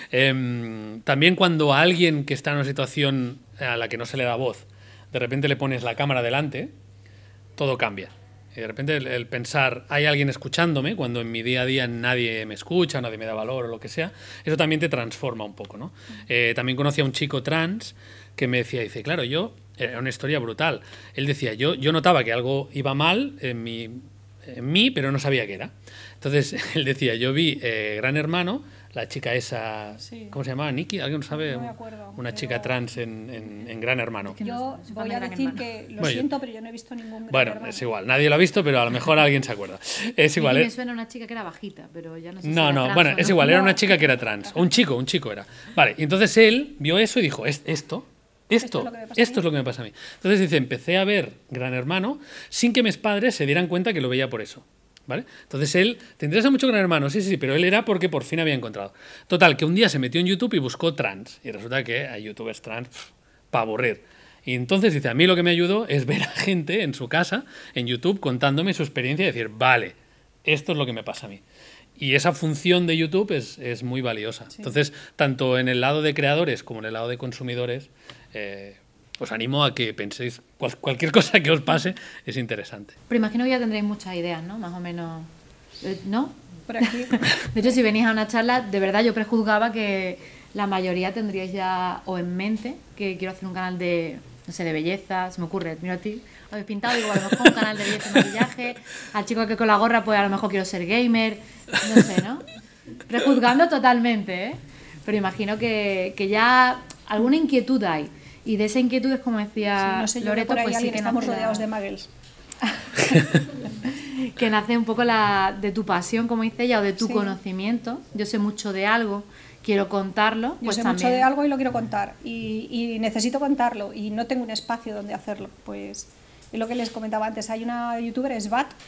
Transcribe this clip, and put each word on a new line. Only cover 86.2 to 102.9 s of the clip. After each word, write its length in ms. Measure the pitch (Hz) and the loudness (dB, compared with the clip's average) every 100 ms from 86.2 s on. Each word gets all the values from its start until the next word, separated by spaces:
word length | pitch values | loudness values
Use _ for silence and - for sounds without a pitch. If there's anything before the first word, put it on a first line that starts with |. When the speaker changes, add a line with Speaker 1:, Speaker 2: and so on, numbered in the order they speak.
| 285 - - - - | -2 -6 -20 -16 -6
Speaker 2:
Por 120 | 226 | 0
aquí. 280 | 226 240 247 240 - | 0 0 -2 0 2
Speaker 3:
<laughs> 240 | - - | 0 -2
De 60 | 220 | 2
hecho, 80 | 233 | 4
si 120 | 247 | 4
venís 220 | 220 214 226 | 4 4 4
a 40 | |
una 160 | 220 214 | 2 0
charla, 340 | 233 233 254 | 0 2 2
de 180 | 214 196 | 0 0
verdad 240 | 196 202 | 2 4
yo 100 | 240 | 4
prejuzgaba 580 | 226 214 226 214 208 233 | 2 0 2 4 2 2
que 460 | 220 208 190 185 175 - - - 202 | 0 -2 -2 -2 -6 -14 -20 -12 -4
la 100 | 202 | -2
mayoría 480 | 190 185 180 185 | 0 0 0 -2
tendríais 400 | 226 214 190 185 | -2 -4 -4 -6
ya 480 | 196 185 185 180 180 - | -4 -2 0 -2 -4 -6
o 120 | 185 | -4
en 180 | 175 180 | -4 -2
mente 400 | 202 214 240 320 - - | -2 -2 -4 -12 -14 -8
que 200 | 196 180 | -6 -4
quiero 160 | 185 | -8
hacer 140 | 185 190 | -8 -8
un 60 | |
canal 240 | 180 185 180 | -6 -4 -2
de, 400 | 180 175 165 - - - - | 0 0 -2 -8 -16 -20 -14
no 40 | |
sé, 120 | 175 | -6
de 100 | 170 | -4
belleza, 560 | 156 160 196 - 185 185 | -2 -2 -4 -4 -4 -4
se 80 | 180 | -6
me 60 | 165 | -6
ocurre, 320 | 190 170 160 | -4 -6 -6
miro 120 | 180 | -6
a 40 | 180 | -6
ti, 180 | 208 226 - - - | -6 -10 -14 -20 -14
lo 60 | 208 | -12
habéis 80 | 202 | -8
pintado, 300 | 202 240 240 | -4 -2 0
digo, 140 | 214 | 0
a 40 | 196 | 0
lo 60 | 196 | 0
mejor 180 | - - | 6 6
un 60 | |
canal 240 | - 214 208 | 6 2 -2
de 60 | 202 | -2
belleza 240 | 214 - | -4 2
y 40 | |
maquillaje, 640 | 214 - 220 247 247 240 - - - - | 2 4 0 -2 -4 -8 -8 -14 -16 -8
al 120 | 214 202 | -6 -2
chico 200 | 226 214 | -2 -2
que 80 | 220 | 2
con 120 | 220 | 4
la 100 | 208 | 4
gorra, 260 | 226 233 | 4 4
pues 160 | 202 208 | 4 2
a 40 | |
lo 60 | 202 | 2
mejor 200 | 196 208 | 0 0
quiero 160 | 196 185 | -2 -2
ser 200 | 185 175 | -4 0
gamer, 520 | 233 247 226 220 208 - - - - 208 220 | 2 4 2 2 -2 -12 -20 -4 -2 4 6
no 60 | |
sé, 200 | - 185 | 6 2
¿no? 180 | 190 285 622 640 - - 165 | -2 -6 -12 -20 -20 -20 -18